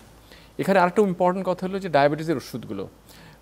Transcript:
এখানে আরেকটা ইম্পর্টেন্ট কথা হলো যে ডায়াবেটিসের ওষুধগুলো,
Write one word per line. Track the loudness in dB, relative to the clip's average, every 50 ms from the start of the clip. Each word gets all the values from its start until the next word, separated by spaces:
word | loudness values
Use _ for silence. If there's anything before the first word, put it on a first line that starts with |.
| -20 -20 -20 -20 -20 -20 -20 -20 -20 -12 -10 -4
এখানে | 0 2 4 4
আরেকটা | 4 4 4 2
ইম্পর্টেন্ট | 2 2 2 2 0 0 0 0 -2 -4
কথা | -4 -4 -6
হলো | -6 -6 -8
যে | -4 0
ডায়াবেটিসের | 2 4 4 4 2 0 -2 -2 -4
ওষুধগুলো, | -4 -4 -8 -10 -12 -10 -10 -10 -10 -10 -12 -14 -20 _ -20 -20 -20 -20 -20 -20 -14